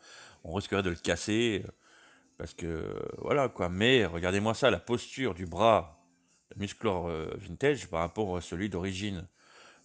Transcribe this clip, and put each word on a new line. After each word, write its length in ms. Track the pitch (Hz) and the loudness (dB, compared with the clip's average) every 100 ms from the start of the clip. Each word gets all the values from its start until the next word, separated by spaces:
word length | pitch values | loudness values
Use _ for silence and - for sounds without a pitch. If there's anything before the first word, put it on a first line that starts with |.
| - - - - | -18 -20 -20 -18
on 100 | - | -6
risquerait 280 | 87 - 98 | -4 0 0
de 80 | 92 | 0
le 60 | 87 | 0
casser, 680 | - 85 - 107 117 98 95 | 0 0 0 2 2 0 -4
euh, 60 | - _ - - _ _ - | -14 _ -20 -20 _ _ -12
parce 160 | 87 | -12
que, 120 | - 82 | -8 -6
euh, 340 | 82 50 50 50 - | -4 -6 -6 -8 -6
voilà, 320 | - 143 131 | 0 0 0
quoi. » 200 | - 90 | 0 -2
Mais 360 | 90 113 131 95 | 2 6 6 4
regardez-moi 480 | 82 90 98 107 | 0 0 2 2
ça, 180 | 113 131 | 2 4
la 80 | 92 | 4
posture 560 | - 120 - - 131 87 | 2 -2 -2 -4 -4 -4
du 100 | 90 | -4
bras 560 | 82 113 104 82 - _ _ _ _ - - | 4 6 6 2 -10 _ _ _ _ -16 -6
de 40 | |
Musclor, 480 | 101 - 110 92 85 | -6 -2 -2 0 -2
euh, 200 | 80 80 - | -4 -6 -8
vintage 500 | 92 85 139 139 90 | -10 0 0 0 -2
par 120 | 82 | -2
rapport 380 | 85 - 104 90 | -2 -2 -2 -2
à 40 | |
celui 280 | - 85 104 | -4 -4 -4
d'origine, 580 | 90 95 95 104 95 90 _ _ - - - | -2 -4 -4 -6 -6 -10 _ _ -20 -20 -20